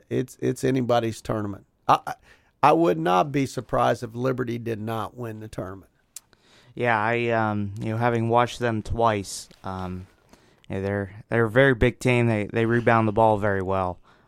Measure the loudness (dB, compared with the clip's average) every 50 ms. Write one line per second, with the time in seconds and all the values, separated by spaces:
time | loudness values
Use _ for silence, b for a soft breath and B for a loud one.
0 | -8 -4 -4 -4 -4 -4 -6 -4 -2 -2 -2 0 0 0 0 0 2 2 2 2
1 | 2 0 -4 -6 -6 -6 -4 -4 -4 -6 -8 -12 -16 _ _ _ _ 2 2 2
2 | 2 -4 -12 b b b b b b b b _ 4 4 6 6 4 2 2 2
3 | 0 2 2 2 2 2 0 -2 -2 -2 -4 -8 -6 -4 0 0 2 2 0 0
4 | -4 -8 -6 -4 -2 -2 -2 -2 -4 -6 -6 -6 -6 -8 -8 -6 -6 -6 -6 -6
5 | -6 -8 -10 -10 -12 -10 -10 -12 -14 -12 -10 -10 -10 -10 -12 -14 -18 _ _ _
6 | _ _ _ -20 b b b b b b b b b b b -4 0 0 2 2
7 | 2 0 0 0 0 0 0 0 0 0 -2 -2 -4 -6 -6 -8 -6 -4 -2 0
8 | 0 0 2 2 0 2 2 2 2 0 -2 -4 -2 -2 -2 -2 -4 -4 -2 0
9 | 2 2 2 0 -2 -6 -10 -12 -14 -16 -20 -14 -12 -10 -8 -6 -6 -8 -8 -10
10 | -12 b b b b b b b b b b b b -10 -6 -4 -4 -2 -2 -2
11 | -4 -6 -10 -14 -8 -4 0 0 0 2 4 4 4 4 4 4 2 0 0 0
12 | 0 2 2 4 4 2 2 0 -2 -2 -2 0 0 2 2 2 4 4 4 4
13 | 4 2 2 4 4 4 4 2 2 0 0 0 -2 -2 -2 0 -2 -2 -4 -8
14 | b b b b b